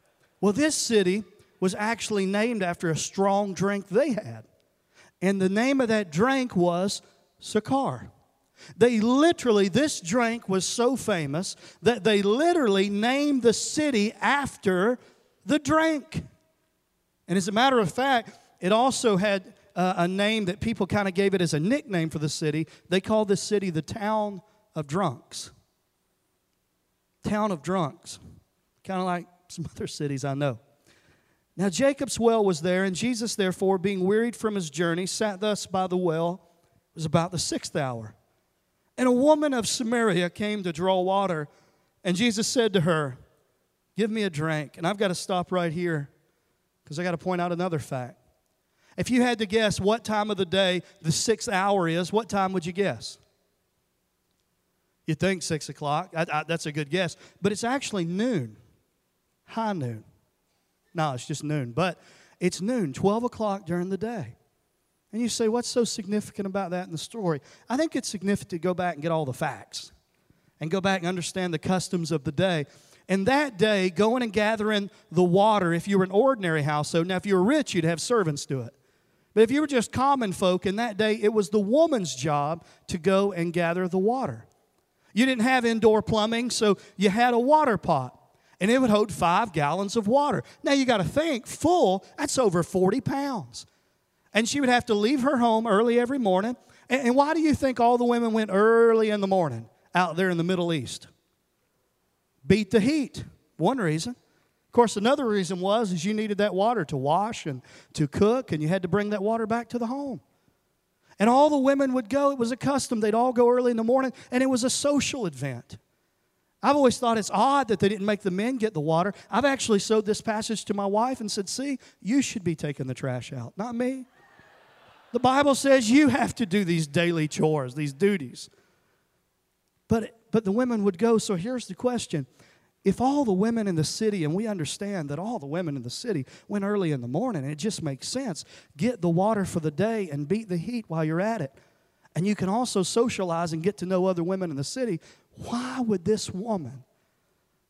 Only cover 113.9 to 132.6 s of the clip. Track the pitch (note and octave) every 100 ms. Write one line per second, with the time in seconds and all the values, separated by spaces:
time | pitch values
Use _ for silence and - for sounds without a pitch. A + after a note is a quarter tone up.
113.9 | C4 C4 - - B3 C4 B3+ B3+ - C#4+
114.9 | C#4+ - C#4 F#3 C3 C#3+ B2 - - _
115.9 | _ _ _ _ _ _ _ A3+ C#4+ B3+
116.9 | - A#3+ A3+ F3+ G3 C4 C#4+ A3+ G#3 G3+
117.9 | G#3 G3+ G3+ G3+ F3+ A#3 C4 A3 E3 D3
118.9 | E3 G3 - - G3+ C#4 C4+ - G3+ -
119.9 | A3 G#3 G3+ A#3 G#3+ A3 G#3+ - G3+ G3
120.9 | G#3 B3 C4 G#3+ G#3+ F#3 - C#4+ C4 -
121.9 | _ F3+ C#4 - A3 F3 D#3 D3+ C#3+ C3
122.9 | B2 C#3 B2 - C3 A#2 - A#3 A#3 B3
123.9 | C4 B3 _ _ _ _ _ _ _ -
124.9 | _ _ A#3 B3+ C4+ D4 C4+ C#4 C4+ G#3+
125.9 | C4+ D4 B3 G#3 - G3+ G#3 E3+ E3+ D3
126.9 | E3+ F3 E3 D#3 - D#3 D3+ B2+ C#3 D3
127.9 | C3+ G3 G3 B2 - - _ _ _ _
128.9 | _ _ _ _ _ _ _ _ _ _
129.9 | A3+ G#3 - _ A3+ F#3+ G#3+ B3+ A3+ G3+
130.9 | F3 A3+ A3+ - F3+ A3 B3+ - F#3 B3
131.9 | A#3+ - D#3 C3 _ _ _